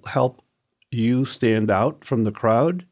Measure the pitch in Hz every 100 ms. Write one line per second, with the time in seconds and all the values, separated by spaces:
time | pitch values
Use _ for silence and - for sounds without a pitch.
0 | - 135 127 - _ _ _ _ - 117
1 | 113 127 131 - 117 110 107 95 127 -
2 | - 123 107 107 113 117 160 180 -